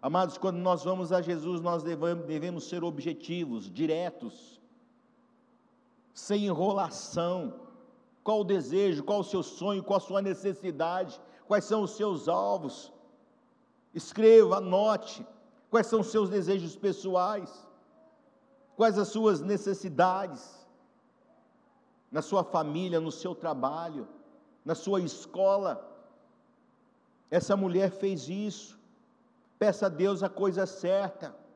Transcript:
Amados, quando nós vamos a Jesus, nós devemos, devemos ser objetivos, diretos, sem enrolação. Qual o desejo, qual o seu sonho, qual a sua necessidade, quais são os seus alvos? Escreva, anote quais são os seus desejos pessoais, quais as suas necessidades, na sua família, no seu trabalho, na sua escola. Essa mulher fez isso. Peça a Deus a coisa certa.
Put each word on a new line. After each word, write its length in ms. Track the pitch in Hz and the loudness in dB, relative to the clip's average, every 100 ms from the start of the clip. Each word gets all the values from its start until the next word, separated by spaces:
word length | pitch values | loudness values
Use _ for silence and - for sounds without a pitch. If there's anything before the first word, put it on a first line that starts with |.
Amados, 380 | 131 175 180 - | 0 2 0 0
quando 200 | 190 175 | -4 0
nós 260 | 185 175 | 0 0
vamos 280 | 151 185 170 | 0 -2 0
a 80 | 180 | 0
Jesus, 400 | 175 170 160 175 | 0 -4 -4 -4
nós 220 | 170 170 | -2 -2
devemos, 420 | 156 160 165 170 | -2 -2 -2 -2
devemos 440 | 151 156 170 170 - | -4 -6 -6 -8 -8
ser 160 | 175 | -6
objetivos, 840 | 170 147 143 160 - 175 156 113 98 | -4 -4 -8 -8 -8 -6 -4 -6 -8
diretos, 920 | 92 156 160 175 - 113 - - - _ _ _ _ _ _ _ _ _ _ _ _ _ _ _ | -4 -2 0 -4 -8 -14 -16 -20 -20 _ _ _ _ _ _ _ _ _ _ _ _ _ _ _
sem 320 | - - 208 202 | -20 -2 0 0
enrolação. 1120 | 160 214 196 170 - - 170 170 185 147 - - - - _ _ _ | 0 0 0 -2 -6 -8 -4 -2 -2 -6 -10 -20 -20 -20 _ _ _
Qual 180 | - 214 | 0 0
o 40 | |
desejo, 580 | 190 196 127 180 202 151 | 2 0 0 2 2 0
qual 180 | 143 202 | 0 -2
o 40 | |
seu 180 | 196 190 | 0 -4
sonho, 400 | - - 190 202 | -4 -6 -4 -2
qual 140 | 196 202 | 0 -2
a 40 | |
sua 220 | - 196 | 0 -2
necessidade, 1000 | 196 190 196 - 185 143 165 185 180 - - - - | -2 -2 -4 -4 -8 -2 -2 -2 -4 -8 -20 -20 0
quais 160 | 208 | 0
são 180 | 202 220 | 2 0
os 140 | 196 - | 0 -2
seus 320 | 208 170 131 | -2 0 0
alvos? 640 | 180 202 196 147 - - - - _ _ _ _ _ _ _ _ | 0 2 -2 -4 -10 -18 -20 -20 _ _ _ _ _ _ _ _
Escreva, 680 | 165 - - 220 226 208 196 | -12 -10 6 10 12 10 4
anote 680 | 190 185 214 202 - - - - - _ _ | 2 2 4 0 -4 -14 -16 -20 -20 _ _
quais 200 | 226 226 | 2 4
são 120 | 226 | 2
os 80 | 196 | 2
seus 180 | 220 196 | 0 2
desejos 460 | 202 170 196 165 - | 0 0 0 -2 -2
pessoais, 920 | 202 190 185 185 180 214 170 - - - _ _ - _ _ _ _ _ _ - | -2 -2 0 2 2 -2 -8 -16 -20 -20 _ _ -20 _ _ _ _ _ _ 2
quais 220 | 226 202 | 2 4
as 100 | 202 | -2
suas 320 | 220 220 170 | 2 2 2
necessidades, 1200 | 170 202 196 190 185 139 180 185 196 135 - - - _ _ _ _ _ _ _ _ _ _ _ _ _ _ | 0 -2 -2 -4 -6 2 4 4 -4 -10 -16 -20 -20 _ _ _ _ _ _ _ _ _ _ _ _ _ _
na 120 | 151 | -6
sua 220 | 156 196 | 0 0
família, 560 | 170 175 151 156 185 170 | 2 0 0 -2 0 0
no 100 | 165 | -2
seu 240 | - 180 | -6 -8
trabalho, 720 | 170 165 139 131 156 170 147 107 - - - _ _ | -6 -4 -2 -2 -4 -8 -8 -12 -16 -20 -20 _ _
na 120 | - 160 | -6 -4
sua 240 | - 196 | 0 0
escola. 840 | 170 - - 180 190 196 190 147 - - - - _ _ _ _ _ _ _ _ _ _ _ | 0 -6 -12 2 2 4 0 -4 -10 -20 -20 -20 _ _ _ _ _ _ _ _ _ _ _
Essa 260 | 170 127 196 | -2 2 0
mulher 340 | 190 175 190 | 2 2 0
fez 380 | 190 196 185 127 | 0 -4 -4 -6
isso. 500 | 190 208 - - - _ _ _ _ _ _ _ _ | -6 -6 -8 -16 -20 _ _ _ _ _ _ _ _
Peça 280 | 208 196 196 | 2 2 0
a 20 | |
Deus 340 | 151 196 190 | 2 2 2
a 60 | 190 | -2
coisa 380 | - 196 175 185 | 0 0 2 -2
certa. 680 | - 175 196 196 - 143 - - | -2 0 0 0 -6 -14 -16 -20